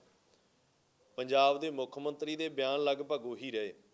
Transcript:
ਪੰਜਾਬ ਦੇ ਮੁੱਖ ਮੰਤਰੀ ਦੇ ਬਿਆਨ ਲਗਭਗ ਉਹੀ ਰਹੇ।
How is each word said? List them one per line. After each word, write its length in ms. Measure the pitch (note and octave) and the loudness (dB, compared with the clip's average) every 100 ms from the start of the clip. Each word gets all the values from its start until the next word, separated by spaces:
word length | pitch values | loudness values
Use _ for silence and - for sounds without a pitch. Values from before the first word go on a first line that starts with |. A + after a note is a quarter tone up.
| _ _ _ _ _ _ _ _ _ _ _ - | _ _ _ _ _ _ _ _ _ _ _ -8
ਪੰਜਾਬ 400 | B2+ C3+ C3+ C#3+ | 2 6 6 6
ਦੇ 100 | D#3 | 0
ਮੁੱਖ 280 | C#3 B2+ C#3+ | -4 -6 -4
ਮੰਤਰੀ 360 | D3 C#3+ D3+ D#3 | -6 -4 -6 -4
ਦੇ 120 | D#3+ | -4
ਬਿਆਨ 320 | C#3 C3 C#3 | 0 0 2
ਲਗਭਗ 420 | D3 C#3 C#3+ D3 A#2+ | 0 0 -2 -4 -4
ਉਹੀ 240 | A2+ C3+ | -8 -6
ਰਹੇ। 220 | A2+ G#2 - _ | -4 -4 -8 _